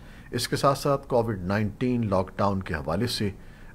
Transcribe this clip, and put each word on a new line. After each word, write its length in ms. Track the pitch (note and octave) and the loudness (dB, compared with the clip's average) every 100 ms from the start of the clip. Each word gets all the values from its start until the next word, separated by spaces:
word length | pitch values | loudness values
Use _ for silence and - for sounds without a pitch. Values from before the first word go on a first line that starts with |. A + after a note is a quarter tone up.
| - - - | -18 -18 -8
इसके 220 | - - C#3 | -4 -2 2
साथ 200 | C#3 C3+ | 4 4
साथ 320 | D3 C#3 - | 2 0 2
कोविड 360 | B2+ A2+ G2 | 2 2 0
नाइनटीन 600 | F2 G2+ G#2+ - B2 B2 G#2+ | 0 2 0 0 0 2 2
लॉकडाउन 560 | F#2+ F#2 - G2+ G2 | 2 0 0 2 2
के 120 | F#2+ | -2
हवाले 340 | D#2 D2 F2+ A#2 | -4 -2 0 0
से 240 | - G2+ - - - - | 0 -2 -4 -14 -16 -14